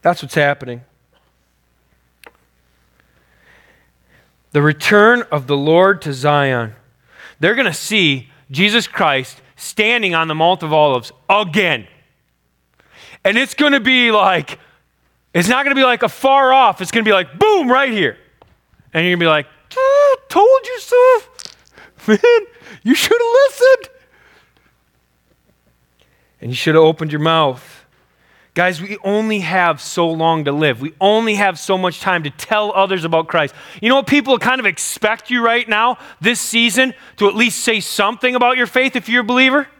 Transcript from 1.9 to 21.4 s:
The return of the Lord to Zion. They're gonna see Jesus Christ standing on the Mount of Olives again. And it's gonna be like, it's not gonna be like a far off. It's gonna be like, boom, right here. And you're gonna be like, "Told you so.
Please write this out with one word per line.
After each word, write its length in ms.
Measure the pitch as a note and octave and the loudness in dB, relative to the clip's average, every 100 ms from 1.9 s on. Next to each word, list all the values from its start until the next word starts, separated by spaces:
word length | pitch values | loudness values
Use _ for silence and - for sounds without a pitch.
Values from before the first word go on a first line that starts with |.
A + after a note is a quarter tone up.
| _ _ _ - _ _ _ _ _ _ _ _ _ _ _ _ _ _ _ _ _ _ _ _ _ _ | _ _ _ -20 _ _ _ _ _ _ _ _ _ _ _ _ _ _ _ _ _ _ _ _ _ _
The 100 | D3+ | 0
return 600 | D3 D3+ - G#3 G#3+ A#3+ A3 | 0 0 2 4 4 2 -2
of 160 | D3+ C3 | -6 -2
the 80 | C#3+ | -2
Lord 460 | D3 E3 F#3+ G3 | 2 4 4 0
to 100 | D#3 | -6
Zion. 640 | C3+ C#3+ D3 C#3 B2+ A2+ A2 _ _ _ _ - _ | -4 0 0 0 -2 -6 -12 _ _ _ _ -20 _
They're 160 | D#3+ A#3 | -2 0
gonna 180 | A#3 | -2
see 560 | D#3 - G#3+ E3+ C3+ A2+ _ _ | -4 -4 0 0 0 -6 _ _
Jesus 360 | C3+ G3+ A3+ - | -2 0 0 -4
Christ 540 | - E3+ C3+ B2+ - _ _ | -2 0 0 -4 -16 _ _
standing 600 | - - G#3+ A#3+ G3+ E3 | -14 -4 -2 0 -2 -2
on 120 | D#3+ | -2
the 80 | D#3 | 0
Mount 280 | E3 F#3 | 0 0
of 100 | D#3+ | 0
Olives 400 | D3+ D3+ B2+ A2+ _ _ | 2 2 0 -6 _ _
again. 580 | G3+ G#3 D#3 F#3 C3 G2 _ _ _ _ _ _ _ _ _ _ - - - | 0 0 -2 -2 -2 -8 _ _ _ _ _ _ _ _ _ _ -20 -20 -6
And 140 | F#3+ A3 | -2 -2
it's 160 | C4 | -4
gonna 260 | - D4 C#4 | -2 0 0
be 300 | A3 B3+ A#3+ | 0 0 2
like, 480 | G#3+ F#3+ F3+ C#3+ - _ _ _ _ _ _ _ | 2 2 -2 -6 -16 _ _ _ _ _ _ _
it's 160 | E3+ F3+ | -4 -2
not 160 | B3+ | -2
gonna 120 | C#4+ C4+ | 0 2
be 80 | |
like 180 | C4 A#3+ | 2 2
a 80 | A3+ | -2
far 420 | - C4+ C#4 C4 | 0 2 4 4
off. 300 | C4+ A#3+ F3+ | 4 4 0
It's 80 | F#3 | -4
gonna 140 | A#3 | -2
be 100 | G#3+ | 2
like, 240 | G3 F3+ D#3 | 0 0 0
boom, 340 | G#4+ G#4 C4 | 2 2 2
right 200 | C4 C#4 | 0 0
here. 260 | G#3+ D3 G#2 _ _ _ _ _ _ _ | -2 -2 -4 _ _ _ _ _ _ _
And 120 | D#3+ F3 | -4 -2
you're 100 | F3 | 0
gonna 80 | |
be 60 | E3+ | 2
like, 160 | D3+ C#3+ _ _ - C5+ C#5 C#5+ C5 _ | 0 -2 _ _ -2 0 2 2 0 _
"Told 380 | F4 G#4+ C5+ A#4 | 2 4 4 0
you 140 | B4+ | -12
so. 420 | - B4 B4+ B4 - - | -2 4 4 4 -2 -20